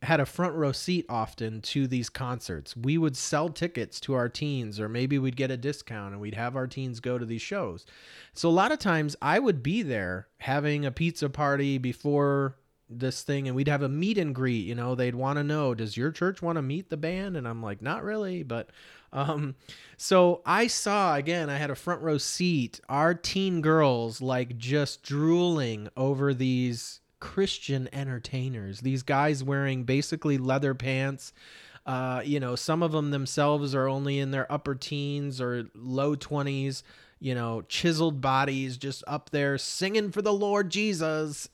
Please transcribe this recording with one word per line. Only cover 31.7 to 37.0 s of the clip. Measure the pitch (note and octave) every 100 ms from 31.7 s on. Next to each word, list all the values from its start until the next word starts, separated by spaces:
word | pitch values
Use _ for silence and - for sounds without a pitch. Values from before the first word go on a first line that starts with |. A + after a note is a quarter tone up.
| -
Uh, | - C3 B2+ B2+
you | B2+ D3
know, | B2+ B2
some | - D#3+
of | E3+
them | D#3 D3
themselves | C#3+ C3+ - D3 D3 C#3+
are | C3+ C3+
only | C3+ C#3 C#3
in | C#3
their | C3+ C3
upper | D3 C#3+
teens | C3+ - D3 C#3+ C#3+ C#3+ B2+
or | B2 B2 A2+
low | G2+ B2 C3 C#3+
twenties, | C#3+ - D3 C#3 C#3 C#3 C3 - -